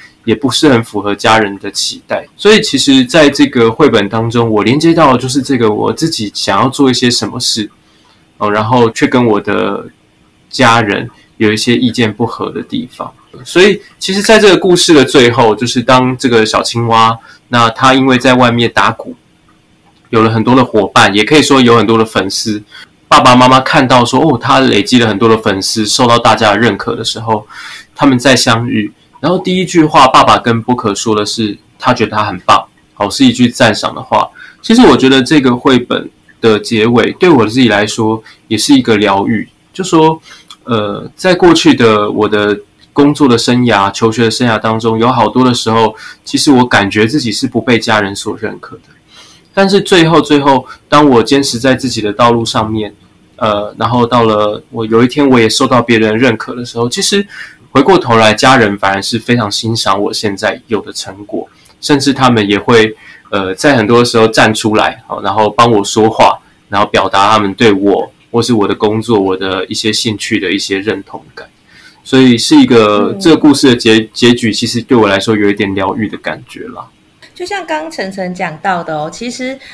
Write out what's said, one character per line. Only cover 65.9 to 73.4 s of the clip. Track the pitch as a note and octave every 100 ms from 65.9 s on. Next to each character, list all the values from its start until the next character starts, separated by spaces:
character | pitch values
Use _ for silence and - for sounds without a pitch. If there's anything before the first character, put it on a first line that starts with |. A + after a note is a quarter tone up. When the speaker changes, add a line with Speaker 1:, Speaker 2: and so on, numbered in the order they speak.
| A2+ A2
Speaker 1:
话， | A2+ A#2 - _ _ -
然 | G2+
后 | G#2
表 | G#2+ F#2+
达 | G2 G2+
他 | A2
们 | G2+ F#2+
对 | A#2
我 | G2 G2 F2+ - _ _
或 | A#2
是 | A#2
我 | A#2 G2
的 | G2+
工 | G#2+ A2
作、 | A2 G#2+
我 | F#2+ F#2
的 | F#2+ F#2 F#2
一 |
些 | G#2+ A2
兴 | G#2 A#2 G2+
趣 | - A2
的 | F2+
一 | G2
些 | - G2
认 | G#2 G2
同 | - - -
感。 | - - _ _ - - _ -
所 | C3
以 | C3 A#2
是 | -
一 | D3+ B2
个， | A#2 G#2+ G#2 G2+
Speaker 2:
嗯。 | -
Speaker 1:
这 | E3
个 |
故 | D3+